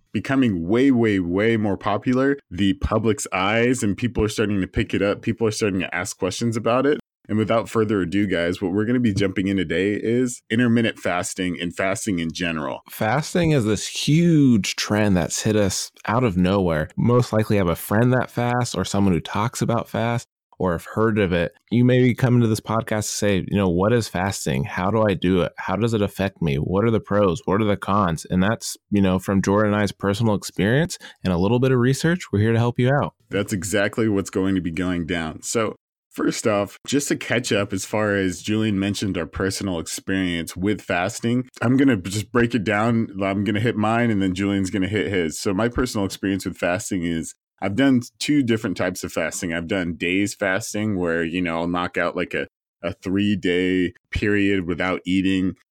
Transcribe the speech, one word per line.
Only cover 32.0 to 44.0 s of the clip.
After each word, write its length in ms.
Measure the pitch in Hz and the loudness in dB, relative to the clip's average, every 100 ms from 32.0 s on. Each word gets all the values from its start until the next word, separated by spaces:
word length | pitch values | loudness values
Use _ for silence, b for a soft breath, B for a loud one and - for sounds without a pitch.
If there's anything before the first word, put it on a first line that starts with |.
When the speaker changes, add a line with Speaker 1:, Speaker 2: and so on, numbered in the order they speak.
| 160 175 - | 0 0 -2
Speaker 2:
we're 60 | 101 | 0
here 160 | 110 | 2
to 40 | 113 | 2
help 200 | 117 117 | 0 2
you 120 | 123 | 2
out. 220 | 143 95 - _ | 2 0 -6 _
Speaker 1:
That's 240 | 95 104 | -4 -2
exactly 560 | 104 92 101 104 107 110 | -4 -2 0 0 0 0
what's 220 | 98 90 | 0 0
going 240 | 101 95 | -2 0
to 80 | 95 | 0
be 80 | 87 | -2
going 340 | 80 90 87 | -4 -2 -2
down. 380 | 80 87 80 71 | -2 -4 -4 -8
So 340 | - 117 110 - _ _ _ | -6 -4 -4 -6 _ _ _
first 360 | - - - 117 | -4 -4 -2 0
off, 320 | 104 101 - - | 0 -2 -8 -4
just 220 | 135 - | -2 -2
to 80 | 147 | -4
catch 360 | - 120 123 | -2 -2 0
up, 220 | 104 101 | 0 0
as 100 | 98 | -4
far 300 | - 107 104 | -4 -2 0
as 260 | 101 95 87 | 0 0 -4
Julian 380 | - 107 110 95 | -2 0 0 0
mentioned 400 | 98 101 104 90 | 0 -2 -4 -4
our 80 | 82 | -6
personal 520 | - 98 - 95 85 | -4 -4 -2 -4 -4
experience 800 | 80 - - 95 92 85 80 - | -6 -10 -4 -2 0 -2 -6 -4
with 240 | 95 98 | -2 -2
fasting, 720 | - 90 95 - 117 123 123 - | -2 -2 -2 -2 -2 -2 -4 -4
I'm 160 | 120 135 | 0 4
gonna 220 | 139 107 | 4 2
just 340 | 95 104 104 | -2 -6 -2
break 220 | 120 117 | 0 2
it 100 | 120 | 0
down. 440 | 95 104 113 113 113 98 | 0 2 2 2 -2 -2
I'm 220 | 98 98 | -2 0
gonna 160 | 104 104 | 0 0
hit 160 | 113 104 | 0 0
mine 340 | 107 117 | 2 2